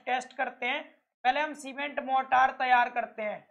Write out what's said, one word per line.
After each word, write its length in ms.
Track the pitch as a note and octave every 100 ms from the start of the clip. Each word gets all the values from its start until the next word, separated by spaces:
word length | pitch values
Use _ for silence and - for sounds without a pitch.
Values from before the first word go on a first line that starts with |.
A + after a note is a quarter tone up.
| -
test 300 | B3+ B3+ -
करते 300 | B3 - A#3+
हैं, 160 | C#4+ D4+ _ _ _
पहले 160 | B3 C#4
हम 120 | D4+
cement 460 | C#4+ C4 C4 C#4+ C4
mortar 480 | B3+ C4 C4 C4 C4
तैयार 360 | C4 C4 B3 A#3+
करते 320 | A#3+ A3 -
हैं। 180 | G#3+ F#3+ -